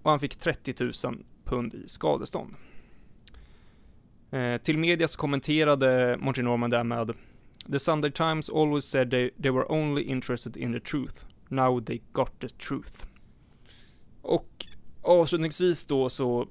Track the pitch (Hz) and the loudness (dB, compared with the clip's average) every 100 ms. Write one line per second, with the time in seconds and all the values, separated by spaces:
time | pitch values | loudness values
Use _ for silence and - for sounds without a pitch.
0 | - 147 143 - 170 127 - - 123 - | 4 2 0 -2 -4 -2 -6 -4 -4 -2
1 | 127 - - - - 123 120 - - - | -6 -6 -14 -12 -4 -4 -4 -8 -10 -2
2 | 156 143 - - - - - - - - | 0 0 -2 -8 -10 -16 -16 -18 -18 -20
3 | - - - - - - - - - - | -20 -20 -20 -20 -20 -20 -20 -20 -20 -20
4 | _ - - 135 123 120 - 151 165 170 | _ -20 -10 -4 -2 -2 0 2 2 2
5 | 160 - 147 139 - 151 151 139 131 127 | 0 -2 -2 -2 0 2 4 6 4 4
6 | 123 123 135 131 123 120 120 120 117 117 | 2 2 -2 0 0 0 2 0 0 -2
7 | 113 - - - - - - 139 - 156 | -4 -6 -14 -20 -20 -18 -4 -2 2 2
8 | 147 - 165 156 - 156 156 147 - 135 | 0 0 0 0 -2 2 2 2 0 0
9 | 123 127 123 - 139 127 - 156 151 143 | 2 2 0 0 0 0 0 0 0 -2
10 | - 131 - 123 123 - 120 117 - 147 | -2 -4 -2 -6 -6 -6 -4 -4 -4 -4
11 | - - - - - 135 127 123 113 120 | -4 -10 -18 -20 -6 2 2 2 -2 -8
12 | - - 127 - 120 - - 135 - - | -6 -4 -4 -4 -14 -12 -8 -8 -8 -16
13 | - - - - - - - - - - | -16 -18 -20 -20 -20 -20 -20 -20 -20 -20
14 | - - - - - - - - - - | -20 -14 0 0 0 -18 -16 -14 -14 -4
15 | - 180 160 170 160 151 180 165 - 139 | 6 6 6 0 -2 2 2 2 0 0
16 | 127 - 127 120 120 | 0 0 0 0 -4